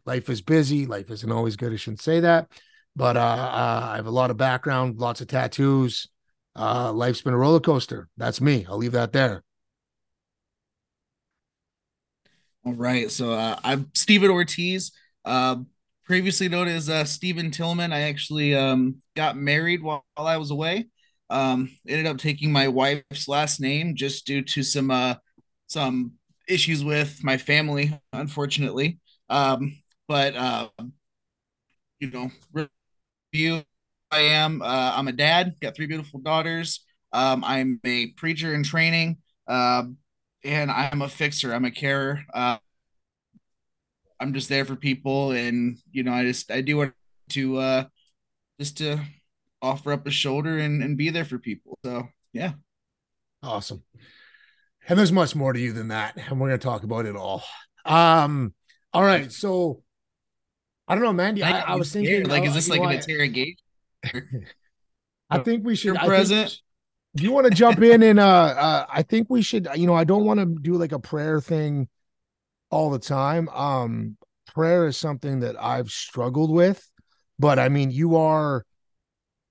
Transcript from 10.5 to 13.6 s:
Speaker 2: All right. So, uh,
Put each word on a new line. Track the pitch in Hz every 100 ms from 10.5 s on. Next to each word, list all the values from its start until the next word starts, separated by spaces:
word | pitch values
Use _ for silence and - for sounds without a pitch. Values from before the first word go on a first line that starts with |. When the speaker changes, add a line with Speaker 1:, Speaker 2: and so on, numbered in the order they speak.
| _ _ _ _ _ _ _ _ _ _ _ _ _ _ _ _ _ _ _ _ _
Speaker 2:
All | 123
right. | 120 120 123 107
So, | - 120
uh, | 113 113 -